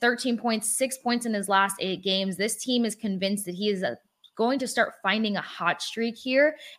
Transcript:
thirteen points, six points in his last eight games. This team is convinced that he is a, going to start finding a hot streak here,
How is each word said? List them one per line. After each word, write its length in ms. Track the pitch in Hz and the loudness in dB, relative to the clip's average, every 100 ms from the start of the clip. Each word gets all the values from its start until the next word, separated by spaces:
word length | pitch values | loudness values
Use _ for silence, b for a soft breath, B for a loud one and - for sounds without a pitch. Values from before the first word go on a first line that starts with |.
thirteen 380 | 240 247 254 233 | 0 2 0 0
points, 360 | 233 220 214 | 0 0 -2
six 220 | - 262 262 | -2 -2 -2
points 300 | - 240 240 | 0 0 0
in 80 | |
his 120 | 208 190 | -2 2
last 300 | 196 196 - | 4 4 0
eight 240 | 185 180 | -4 -2
games. 360 | 190 190 190 180 | 0 0 0 0
This 180 | 208 - | -2 -2
team 300 | - 247 226 | 0 0 0
is 80 | |
convinced 500 | 214 220 190 190 202 | -2 -4 -2 -2 -2
that 100 | 202 | -4
he 140 | 180 208 | -2 0
is 140 | 196 | 0
a, 160 | 156 120 _ _ - - | -2 -4 _ _ -12 -2
going 220 | 226 269 | 0 0
to 80 | 254 | 0
start 280 | - - - | 0 0 0
finding 360 | 190 214 220 190 | 0 0 0 -2
a 40 | |
hot 400 | - - 170 - | -6 -4 -2 -2
streak 360 | - - 233 226 | -4 -4 -4 -4
here, 400 | 262 262 294 302 B | 0 4 4 2 B